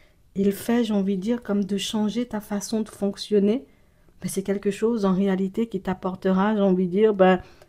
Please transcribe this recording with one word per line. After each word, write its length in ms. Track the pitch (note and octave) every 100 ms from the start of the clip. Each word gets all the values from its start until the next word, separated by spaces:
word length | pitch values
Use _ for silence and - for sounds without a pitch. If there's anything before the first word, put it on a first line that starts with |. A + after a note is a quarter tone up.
| _ _ _
Et 100 | F#3+
le 60 | G3
fait, 340 | G3 - A#3+ A3
j'ai 80 | G#3
envie 220 | G3 G3
de 40 |
dire, 220 | G3+ A#3+
comme 220 | A3+ G3+ G3
de 120 | G3
changer 480 | - G#3+ G#3+ A#3 A#3+
ta 140 | G#3+
façon 420 | G#3 G#3 - A3+
de 80 | A3
fonctionner, 800 | - G3+ - - G#3 G3+ B3 - _ _ _ _ -
ben, 40 | F3+
c'est 140 | G3
quelque 300 | G3 G3 G3+
chose, 340 | G3 A3 A#3 G3
en 80 |
réalité, 540 | F#3 G3 F#3 F#3+ G3+ A3+
qui 140 | F#3+
t'apportera, 760 | G3 F3+ F#3 F#3 F#3+ F#3 G3+ G#3+
j'ai 80 |
envie 240 | G3 F#3 F#3
de 40 |
dire, 220 | F#3 A3
ben, 280 | G3+ F#3 F3+ - -